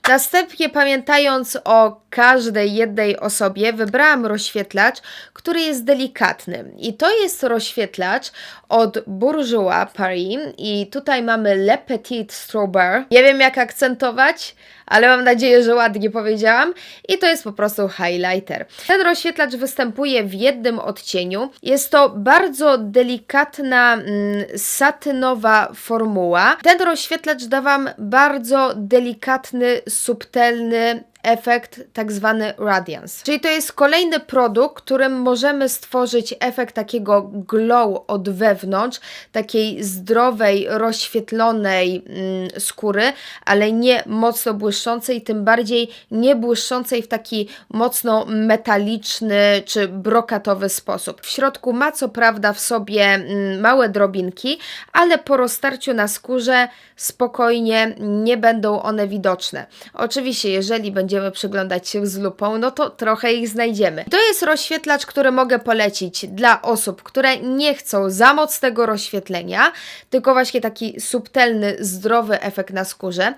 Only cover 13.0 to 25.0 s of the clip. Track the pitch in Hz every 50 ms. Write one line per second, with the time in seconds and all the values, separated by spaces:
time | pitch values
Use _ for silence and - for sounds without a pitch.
13 | 262 - 233 247 254 277 277 269 269 262 254 262 240 240 - - 285 254 254 247
14 | 269 247 226 240 262 294 339 - - - - _ _ - - - _ - - 214
15 | 233 247 254 247 247 247 247 233 247 262 247 240 240 226 240 240 233 226 202 214
16 | 196 214 208 226 208 214 220 214 214 220 226 240 285 339 359 - - - - -
17 | _ - - 381 381 349 330 330 - 214 202 - 208 208 208 - 208 190 - -
18 | 180 175 175 175 180 180 185 190 190 - 160 - - - - - - - 359 392
19 | 370 349 349 339 - 339 330 320 302 262 247 240 254 269 - - 262 240 214 -
20 | 285 285 262 240 208 196 190 196 226 269 277 240 226 247 233 226 - - 202 -
21 | - - - 185 180 180 185 202 247 277 - - - 254 262 277 - - - 294
22 | 285 247 - 214 202 247 285 339 381 349 269 262 302 294 269 247 220 202 202 247
23 | 247 247 247 226 - _ - 277 294 285 - - 285 262 254 247 247 240 233 220
24 | - - 208 202 202 202 202 202 202 - - 202 - - - - 277 285 294 294